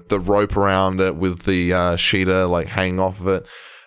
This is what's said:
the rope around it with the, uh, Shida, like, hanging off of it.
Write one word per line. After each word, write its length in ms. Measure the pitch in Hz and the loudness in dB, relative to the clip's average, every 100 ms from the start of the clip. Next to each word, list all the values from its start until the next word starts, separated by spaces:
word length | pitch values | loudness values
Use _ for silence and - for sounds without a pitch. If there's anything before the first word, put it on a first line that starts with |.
| - | -2
the 100 | 101 | -4
rope 380 | 92 101 104 104 | 2 2 2 2
around 420 | 98 95 95 92 | 2 2 0 0
it 160 | 92 78 | 0 0
with 280 | 92 85 | -2 -2
the, 280 | - 92 87 | 0 0 2
uh, 220 | 90 87 85 | 2 0 0
Shida, 540 | - 98 92 92 90 | 0 0 2 2 2
like, 180 | 87 - | 0 -2
hanging 320 | 101 92 92 | -4 -2 0
off 220 | 95 92 | -2 -2
of 60 | 90 | -2
it. 160 | 92 - - - - | -2 -4 -20 -20 -20